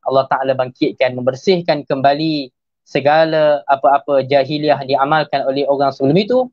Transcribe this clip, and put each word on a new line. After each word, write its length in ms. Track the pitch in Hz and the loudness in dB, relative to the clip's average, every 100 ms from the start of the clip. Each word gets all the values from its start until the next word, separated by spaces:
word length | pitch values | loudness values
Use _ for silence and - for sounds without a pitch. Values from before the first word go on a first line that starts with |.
| - | 0
Allah 140 | 131 135 | -2 0
Ta'ala 240 | 131 135 131 | -2 -2 -2
bangkitkan, 560 | 127 - 151 101 127 123 | -4 -4 -6 -2 -2 -2
membersihkan 720 | 123 127 - 180 175 151 127 | -4 -4 -2 -2 0 -4 -4
kembali 640 | 139 139 143 160 151 131 _ _ _ | -2 0 0 -2 -4 -8 _ _ _
segala 800 | _ 143 135 160 160 156 151 147 | _ -2 2 2 2 2 2 0
apa-apa 640 | - 139 143 139 - 139 131 | 0 0 2 0 2 -2 2
jahiliah 560 | 139 131 151 151 139 | 0 0 -2 0 -2
diamalkan 640 | 135 135 139 156 143 143 131 | 0 -2 2 0 0 -2 -2
oleh 160 | 139 | -2
orang 320 | 139 139 139 135 | 0 0 0 0
sebelum 240 | 135 160 | 0 2
itu 200 | 214 247 254 | 2 -2 -2